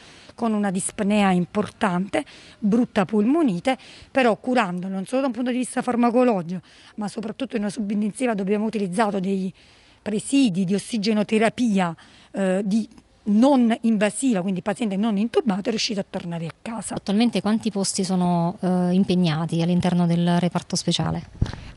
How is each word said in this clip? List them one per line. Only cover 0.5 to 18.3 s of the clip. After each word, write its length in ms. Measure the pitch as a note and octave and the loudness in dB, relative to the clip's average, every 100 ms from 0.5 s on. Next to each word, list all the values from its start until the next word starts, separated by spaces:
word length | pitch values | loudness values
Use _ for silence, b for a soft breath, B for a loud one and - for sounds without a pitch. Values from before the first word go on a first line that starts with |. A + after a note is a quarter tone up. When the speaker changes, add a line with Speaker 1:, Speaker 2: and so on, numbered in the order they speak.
Speaker 1:
una 180 | G#3 G3+ | 0 0
dispnea 600 | F3+ - - G3+ G#3 G3 | -2 -4 -2 0 2 4
importante, 920 | F3 F3 G#3 G3+ - G3+ F3 G3+ D4+ B B B B | 2 0 -2 -4 -2 -2 0 -2 -4 B B B B
brutta 460 | G#3 A#3 A#3+ A3 | 0 2 2 0
polmonite, 760 | F#3 G#3+ G#3 E4 C#4 F3 C4 B3+ B B B | 0 2 2 2 2 0 -2 -2 B B B
però 280 | C4+ B3 G3+ | 2 2 2
curando 500 | C4 B3 F#3+ F3+ F#3+ | 0 0 0 -2 -6
non 180 | F#3+ F#3 | -6 -4
solo 160 | B3+ | -2
da 60 | C4+ | -2
un 60 | |
punto 180 | A3 B3+ | -2 -2
di 60 | B3 | -2
vista 240 | B3 B3+ | -4 -4
farmacologico, 800 | B3 A#3+ A#3+ A#3+ B3 G3 E3 F3+ B B B - | -2 2 2 4 2 2 -2 -8 B B B -10
ma 140 | G#3 | -8
soprattutto 480 | - G#3+ - A3 A3+ | -6 -8 -8 -6 -4
in 60 | |
una 80 | G#3 | -4
subintensiva 600 | - G3+ G#3 G#3 - B3+ | -4 -4 -2 -2 -2 -2
dove 120 | G3+ | -2
abbiamo 220 | F#3+ G#3 A3 | 0 0 0
utilizzato 540 | A3 G3 F3+ G#3 G3+ | -2 -2 0 0 0
dei 340 | F#3 G3 F#3 b b b b b | -2 -2 -4 b b b b b
presidi 640 | G#3 G#3 - C#4 B3+ F3 | -6 -6 0 2 2 2
di 100 | F#3 | 0
ossigenoterapia, 1200 | G3+ - A3+ G3+ G#3+ - A3 A3 - A#3+ F#3+ F3 - B B B | -2 -2 -4 0 0 2 2 2 2 0 2 0 -4 B B B
eh, 300 | - F#3+ F#3 | -2 0 0
di 240 | G#3 A3 - - _ _ | 0 -2 -2 -10 _ _
non 520 | - G#3 C4+ C4+ A#3 A#3 | 0 4 6 6 4 2
invasiva, 600 | A3+ G#3+ G#3 - C4+ G3 | 0 2 0 0 0 0
quindi 200 | F#3+ F3 | 0 -2
paziente 340 | G#3+ G3 A3+ F#3+ | -4 -2 -2 0
non 220 | A3+ G3 | 0 0
intubato, 500 | A#3 G4+ C#4+ F#3+ A3 | 0 0 0 0 -2
è 20 | |
riuscito 300 | A3 - G3+ | -4 -4 -4
a 60 | - | -6
tornare 380 | F#3+ F3+ E3+ E3 | -8 -8 -8 -8
a 60 | - | -10
casa. 340 | - A3+ - - | -12 -10 -8 -8
Speaker 2:
Attualmente 460 | - G3+ A#3+ G3 | -2 2 2 2
quanti 280 | G3+ A3 A3 | 0 0 -2
posti 340 | G3 F#3+ - | -2 -2 -2
sono, 540 | F3+ F#3 F3+ | 0 0 2